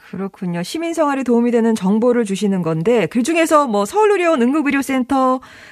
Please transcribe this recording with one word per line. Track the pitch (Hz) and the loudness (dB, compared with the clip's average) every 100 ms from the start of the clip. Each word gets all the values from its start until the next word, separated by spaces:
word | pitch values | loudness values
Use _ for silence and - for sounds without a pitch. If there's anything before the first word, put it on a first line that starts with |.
| - | -8
그렇군요. | 185 196 - 180 175 | -10 -10 -8 -8 -6
시민 | 180 330 339 330 | -6 -6 -4 -2
생활에 | 294 269 | -2 -2
도움이 | 254 233 240 | 0 0 2
되는 | 240 226 226 | 2 2 0
정보를 | 185 214 247 240 220 | 0 2 2 2 0
주시는 | 196 214 190 | -2 -2 0
건데 | 160 160 165 240 165 | -2 -2 0 2 0
그중에서 | 233 254 330 330 311 285 | -2 0 0 2 2 2
뭐 | 208 202 | 0 -2
서울의료원 | 392 427 403 349 320 | 2 2 2 2 2
응급의료센터, | 240 302 277 277 269 262 247 269 262 262 - - - | 2 0 0 -2 -2 -2 -2 0 0 0 -4 -20 -20